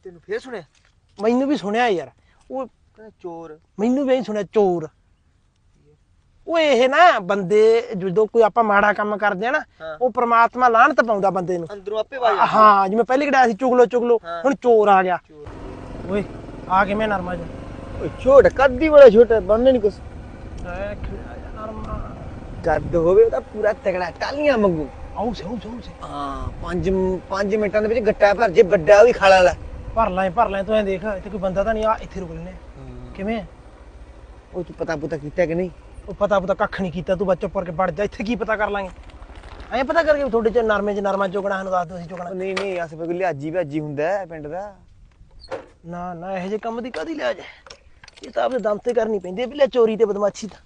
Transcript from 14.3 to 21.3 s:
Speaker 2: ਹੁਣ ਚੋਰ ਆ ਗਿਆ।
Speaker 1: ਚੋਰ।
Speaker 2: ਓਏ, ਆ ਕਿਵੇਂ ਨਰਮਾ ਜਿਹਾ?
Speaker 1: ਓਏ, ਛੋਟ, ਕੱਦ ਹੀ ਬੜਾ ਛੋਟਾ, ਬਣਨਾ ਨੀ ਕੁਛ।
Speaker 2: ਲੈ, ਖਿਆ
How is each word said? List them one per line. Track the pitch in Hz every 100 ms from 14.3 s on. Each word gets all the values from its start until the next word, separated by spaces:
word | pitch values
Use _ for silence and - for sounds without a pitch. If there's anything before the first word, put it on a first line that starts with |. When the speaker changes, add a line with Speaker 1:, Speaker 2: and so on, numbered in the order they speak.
| 170 254
Speaker 2:
ਹੁਣ | -
ਚੋਰ | 247 226 208
ਆ | 190
ਗਿਆ। | 185 175 _
Speaker 1:
ਚੋਰ। | 156 147 - - - - - -
Speaker 2:
ਓਏ, | 202 180 - - - -
ਆ | 185 202
ਕਿਵੇਂ | 202 220
ਨਰਮਾ | 196 180 180
ਜਿਹਾ? | 165 - - - - -
Speaker 1:
ਓਏ, | 165 -
ਛੋਟ, | 247 277 190
ਕੱਦ | - 269 247
ਹੀ | 311
ਬੜਾ | 294 269
ਛੋਟਾ, | 208 233 226
ਬਣਨਾ | 180 220 254
ਨੀ | 254
ਕੁਛ। | 202 - - - - - - - 180
Speaker 2:
ਲੈ, | 175 202
ਖਿਆ | 202 - 190 120